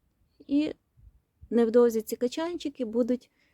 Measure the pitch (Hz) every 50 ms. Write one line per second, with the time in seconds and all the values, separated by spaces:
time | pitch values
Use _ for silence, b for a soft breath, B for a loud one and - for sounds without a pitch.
0 | _ _ _ _ _ _ _ - - - 277 294 302 311 - - _ _ _ _
1 | - - - _ _ _ _ _ - - 214 233 233 226 220 247 240 240 220 220
2 | 214 - 233 - 240 247 - 320 320 339 349 294 - 294 - - 247 214 220 240
3 | 247 233 247 240 - _ _ _ _ _